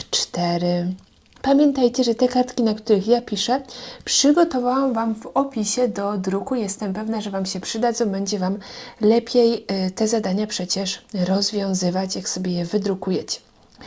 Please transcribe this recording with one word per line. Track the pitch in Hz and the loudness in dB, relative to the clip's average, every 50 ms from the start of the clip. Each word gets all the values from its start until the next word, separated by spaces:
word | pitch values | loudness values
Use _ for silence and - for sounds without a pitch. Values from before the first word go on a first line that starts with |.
| - - | -8 -4
cztery. | - - - - - 175 175 175 175 170 175 175 175 175 175 180 185 - - _ _ _ _ _ _ - | -4 -4 -4 -2 -4 -2 -2 0 0 0 0 0 0 0 0 -2 -4 -6 -10 _ _ _ _ _ _ -6
Pamiętajcie, | - 277 277 277 302 285 269 269 254 240 247 - 240 | 0 2 4 6 6 4 4 4 2 2 4 2 2
że | 233 220 | 2 2
te | - 262 247 | 2 2 2
kartki, | - 254 247 247 - - | 4 2 0 0 0 0
na | 233 220 214 | 0 0 0
których | 214 - - 214 190 190 | -2 2 2 2 2 4
ja | 220 240 240 | 2 2 2
piszę, | 240 - 214 190 - - 247 285 277 - - - - - - - - | 2 -4 -6 -4 0 0 0 -2 -2 -8 -16 -16 -16 -16 -18 -14 -6
przygotowałam | - - - - 285 294 339 339 339 - 254 240 247 254 269 277 269 | -2 0 4 4 6 6 6 4 4 2 0 0 2 2 2 2 2
Wam | 226 220 226 226 220 | 0 0 0 -2 -2
w | 220 - | -4 -8
opisie | - - 269 277 277 - 226 208 214 - 247 247 226 | -4 -2 0 0 0 -2 -4 -2 -2 0 0 0 0
do | 190 202 202 202 208 190 | 0 -2 -2 -2 -2 -2
druku. | 190 196 190 196 202 - 262 | -2 -2 -2 -2 -2 -2 -2
Jestem | 247 208 190 - - 214 196 190 | -2 -2 -4 -4 -4 -4 -4 -4
pewna, | 208 214 220 226 214 | -4 -4 -4 -4 -4
że | 190 208 | -4 -4
Wam | 196 190 185 | -4 -4 -4
się | 190 - 180 | -4 -6 -6
przydadzą, | 185 - - 220 240 240 226 - 233 | -8 -6 -4 -2 0 0 0 0 -2
będzie | 202 190 196 196 196 214 190 | -2 0 -2 -4 -4 -2 -2
Wam | 185 185 196 190 - - - - - - - - | -2 -2 -2 -4 -8 -14 -16 -16 -16 -16 -8 2
lepiej, | 208 214 226 240 233 - - 247 233 233 233 - - - 196 190 185 | 4 4 4 4 2 2 2 4 4 4 2 0 -4 -4 -2 -2 -2
y, | 185 | -2
te | 185 - 220 214 | 0 0 0 0
zadania | 233 220 214 190 185 202 214 | 0 0 0 0 -2 -2 -2
przecież | 208 - - 185 180 - 196 196 185 - - - - - | -4 -4 -6 -4 -4 -4 -4 -4 -6 -6 -10 -12 -10 -4
rozwiązywać, | 185 180 180 190 202 202 - 214 202 196 196 190 180 180 175 175 185 190 190 - | -2 0 2 2 0 0 0 -2 -2 -2 0 -2 0 0 0 0 0 -2 -2 -6
jak | 196 190 - | -6 -6 -6
sobie | - 185 185 180 | -4 -4 -2 -2
je | 180 175 175 | -2 -2 -2
wydrukujecie. | 170 - 208 196 202 190 190 - 190 185 - - - - - _ _ _ _ _ _ _ - - | 0 -2 0 0 0 -2 -2 -2 -2 -2 -2 -2 -6 -10 -10 _ _ _ _ _ _ _ -20 -20